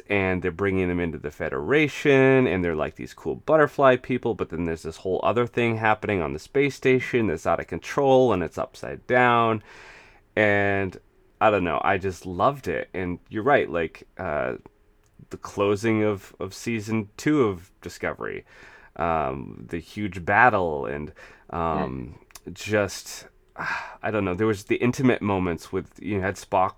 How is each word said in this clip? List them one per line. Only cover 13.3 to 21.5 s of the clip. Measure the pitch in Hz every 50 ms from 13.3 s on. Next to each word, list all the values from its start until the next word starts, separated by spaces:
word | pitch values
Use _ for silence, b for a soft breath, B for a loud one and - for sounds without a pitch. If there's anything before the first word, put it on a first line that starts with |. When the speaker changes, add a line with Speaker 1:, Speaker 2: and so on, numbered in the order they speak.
| - 107 104
Speaker 1:
right, | 139 143 113 65 -
like, | 80 85 82 78 - - - _ _
uh, | - 92 85 76 71 62 64 57 - - - _ _ _ _ _ _ _ _ _ - - -
the | -
closing | - - - - 104 101 101 104 98 113 113 110 107 107
of, | 107 101 92 - - - -
of | 92 92 -
season | - - 120 117 110 101 110 110 113 101 - _
two | - - 147 151 147 120
of | 104 95 85 87 _ _ _
Discovery, | - 87 - - 90 80 73 - 57 52 50 50 - B B B B B B B B B B
um, | - 82 85 82 78 73 65 67 69 60 - - 50 - -
the | - 82
huge | - - - 104 104 95 87 95 82
battle, | 101 101 110 123 123 107 98 90 82 76 69 62
and, | 57 69 73 76 76 - B B B B B B B